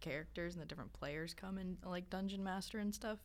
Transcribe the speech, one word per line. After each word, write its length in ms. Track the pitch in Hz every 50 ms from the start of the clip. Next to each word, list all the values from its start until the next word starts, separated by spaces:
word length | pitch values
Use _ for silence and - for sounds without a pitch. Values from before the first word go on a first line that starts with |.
characters 540 | - 165 135 151 156 - - 175 170 175 175
and 80 | 175 151
the 40 |
different 260 | - 147 165 113 - -
players 400 | - - 143 147 156 160 170 -
come 240 | - - 190 190 190
in, 180 | 185 185 180 180 -
like, 240 | 185 180 180 180 180
Dungeon 320 | - 190 196 196 196 196 190
Master 360 | 190 185 196 185 - - 220
and 120 | 208 208 208
stuff, 260 | - - 220 214 214 -